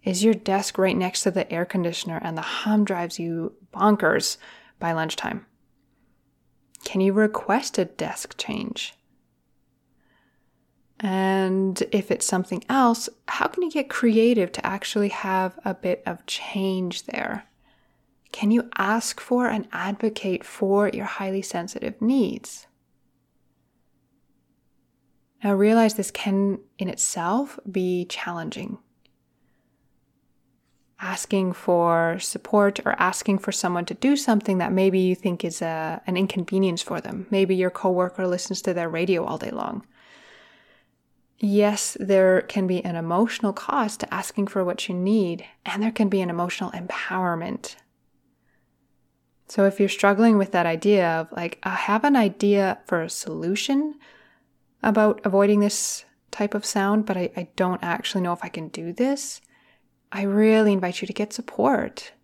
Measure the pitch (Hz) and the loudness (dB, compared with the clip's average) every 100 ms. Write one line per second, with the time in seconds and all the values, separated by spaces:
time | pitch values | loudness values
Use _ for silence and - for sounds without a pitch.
0 | - 185 214 220 - 196 196 - 190 185 | -2 2 2 2 0 -2 -2 0 2 2
1 | 185 - - 180 - 170 175 190 170 170 | -2 0 0 0 -2 -4 -2 -2 -2 -4
2 | - 165 170 160 156 - 208 214 208 185 | -8 -6 -6 -6 -6 -6 0 2 2 0
3 | 170 - 170 165 165 - _ - 202 208 | -4 -6 -6 -4 -6 -10 _ 2 2 4
4 | 160 156 - - - - - _ 170 160 | 4 2 0 -8 -14 -20 -20 _ -4 -2
5 | 160 - - - - _ _ _ _ _ | -4 -4 -6 -8 -12 _ _ _ _ _
6 | _ _ _ _ _ _ _ - - 190 | _ _ _ _ _ _ _ -16 -6 0
7 | 190 196 214 214 - 220 277 - 175 - | 2 4 2 0 -2 -2 0 -4 -4 -4
8 | 160 - - - - - - - - _ | -8 -8 -12 -12 -8 -6 -6 -8 -12 _
9 | _ _ _ _ _ _ _ _ _ _ | _ _ _ _ _ _ _ _ _ _
10 | _ _ _ _ _ _ _ _ _ _ | _ _ _ _ _ _ _ _ _ _
11 | 208 190 190 190 190 190 190 180 - 214 | -2 2 2 2 2 2 0 0 0 0
12 | 190 - - 185 185 185 - 262 247 233 | 0 -2 0 -2 -2 -6 -2 2 4 2
13 | - _ - - - - 349 311 269 - | -4 _ -10 -2 -2 0 -2 -2 -4 0
14 | 240 220 226 233 180 - - 196 - 214 | 4 6 4 4 0 -2 -6 -6 -4 -2
15 | 202 - 196 190 185 - 202 185 185 180 | -2 -2 -2 0 0 -4 -8 -4 -4 -4
16 | - 175 - - - 196 190 185 180 175 | -4 -10 -8 -10 -6 -4 -2 -2 -4 -6
17 | - - - 214 - _ _ _ _ _ | -8 -6 -6 -8 -12 _ _ _ _ _
18 | _ _ _ - 202 233 240 - 190 220 | _ _ _ -4 2 2 2 -4 0 0
19 | - - - 247 247 214 - - 185 202 | -2 -8 -2 0 0 -2 -4 -6 -6 -2
20 | 226 220 196 185 - - 190 202 202 190 | -4 -2 -4 -4 -6 -4 0 2 2 -2
21 | 208 - 196 190 196 180 170 - - - | -8 -6 -4 -4 -4 -8 -8 -8 -10 -4
22 | 220 269 214 - - - - _ _ _ | 0 2 2 -2 -12 -20 -20 _ _ _
23 | _ _ _ _ _ _ _ _ _ _ | _ _ _ _ _ _ _ _ _ _
24 | _ _ _ _ _ _ _ _ _ _ | _ _ _ _ _ _ _ _ _ _
25 | _ _ _ _ 208 196 208 226 226 220 | _ _ _ _ 0 4 6 6 4 2
26 | 196 - - 196 196 185 - _ 185 - | -6 -4 -2 2 0 -2 -8 _ -8 -4
27 | - - 170 220 277 - - 190 180 180 | -4 -2 0 0 -2 -8 -6 -2 0 -2
28 | 180 - - 175 160 - - - _ _ | -4 -8 -8 -8 -8 -10 -10 -12 _ _
29 | _ _ _ _ _ _ _ _ _ _ | _ _ _ _ _ _ _ _ _ _
30 | _ _ _ _ _ _ _ _ _ _ | _ _ _ _ _ _ _ _ _ _
31 | 185 190 - 196 185 175 - 175 170 165 | -8 -8 -2 0 0 -2 0 4 4 4
32 | 165 175 - - - 208 202 202 - - | 2 -2 -6 -8 0 4 4 2 -2 0
33 | 185 - - 196 - - 180 175 175 - | 0 0 0 0 0 -2 -2 -2 -4 0
34 | 262 285 277 214 202 185 175 185 190 190 | 2 2 4 2 2 0 2 4 4 4
35 | 185 185 196 175 170 165 165 160 160 160 | 2 2 -2 -2 -4 -4 -4 -4 -4 -6
36 | - 180 190 - 170 190 190 170 - 165 | -4 0 0 -2 -2 0 2 0 -4 -6
37 | - - 185 196 190 185 185 180 190 180 | -6 -10 -2 2 2 2 0 0 0 2
38 | 180 180 185 180 - 190 - 180 170 165 | 0 0 -2 -2 -4 -4 -2 -2 -2 -2
39 | 180 175 - 160 - - - - - _ | 0 0 0 -6 -6 -6 -6 -8 -12 _
40 | _ - - - - _ _ _ _ _ | _ -20 -20 -20 -20 _ _ _ _ _
41 | _ _ _ _ 208 202 208 208 - - | _ _ _ _ 2 4 4 2 -4 -6
42 | 190 190 190 185 - - 185 180 180 170 | 2 6 6 4 2 -2 0 0 -2 -4
43 | 165 175 226 - 208 196 - 285 214 - | 0 2 2 0 -2 -2 -2 0 0 -4
44 | - 190 - - 196 202 180 170 - 180 | -6 -6 -6 -4 -2 0 -2 -2 -4 -2
45 | 185 220 185 170 - _ - 196 220 226 | 2 2 2 -2 -10 _ -8 -2 -2 2
46 | 208 196 180 170 180 - 190 180 180 - | 2 2 0 -2 -4 -4 -8 -8 -8 -8
47 | - 185 180 165 170 - - - _ _ | -6 -2 -2 -2 -4 -8 -10 -18 _ _
48 | _ _ _ _ _ _ _ _ _ _ | _ _ _ _ _ _ _ _ _ _
49 | _ _ _ _ _ - 196 196 196 - | _ _ _ _ _ 2 2 4 0 4
50 | 202 196 233 214 196 180 170 165 196 208 | 2 6 6 6 2 2 0 0 4 4
51 | 175 165 160 - 170 - 190 185 - 214 | 4 0 -4 -6 -8 -6 -6 -4 0 2
52 | 285 269 202 190 202 202 190 - - 170 | 4 6 4 4 4 4 2 -2 -2 -2
53 | 160 - - 160 165 208 - 277 302 294 | -2 -8 -8 -6 -2 -2 0 0 0 -6
54 | - - _ _ _ _ _ _ - 214 | -20 -20 _ _ _ _ _ _ 0 4
55 | 214 - 208 196 202 208 208 - - - | 4 2 2 4 6 6 4 0 -4 -6
56 | - _ _ - 208 214 - 214 196 214 | -12 _ _ -4 -2 -2 -2 0 2 2
57 | 214 185 175 - 175 - 185 180 175 170 | 0 -2 -2 -4 -10 -2 0 0 -2 -4
58 | - 196 180 175 - - 160 - 165 175 | -2 -2 -2 -4 -6 -10 -10 -10 -10 -2
59 | 254 277 - - _ _ _ _ _ _ | 0 0 -6 -12 _ _ _ _ _ _
60 | _ 196 196 202 220 220 214 196 180 180 | _ -4 0 4 6 6 6 4 0 -4
61 | 190 196 208 - - - - 254 - - | -8 -6 -6 -6 -10 -2 0 2 -2 -8
62 | - _ | -18 _